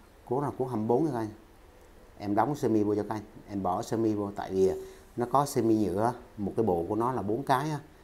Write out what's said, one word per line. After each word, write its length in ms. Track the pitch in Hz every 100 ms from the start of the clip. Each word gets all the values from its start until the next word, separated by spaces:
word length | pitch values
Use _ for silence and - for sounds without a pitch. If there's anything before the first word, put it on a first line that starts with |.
| - - -
Cốt 140 | 123
là 100 | 143 -
cốt 80 | 127
hai 100 | 113
mươi 100 | 110
bốn 180 | 123
nè 60 | 160
các 60 | 120
anh. 120 | 107 - - - - - - - - -
Em 160 | 101
đóng 220 | 104 113 147
sơ 120 | 120
mi 140 | 110
vô 120 | 104
cho 80 | 104
các 120 | 101
anh, 80 | 92 - - -
em 140 | 101
bỏ 200 | 92 92
sơ 140 | - 113
mi 180 | 113
vô 160 | 104 101 101
tại 140 | -
vì 200 | 95 95 95 - - - -
nó 100 | 120
có 140 | 135 143
sơ 160 | 127
mi 140 | 113 110
nhựa, 360 | 98 92 113 123 - -
một 160 | 98 -
cái 100 | 110
bộ 180 | 85 85
của 80 | 107
nó 160 | 120
là 100 | 127
bốn 200 | 95 117
cái 280 | 139 131 151
á. 100 | 147 - -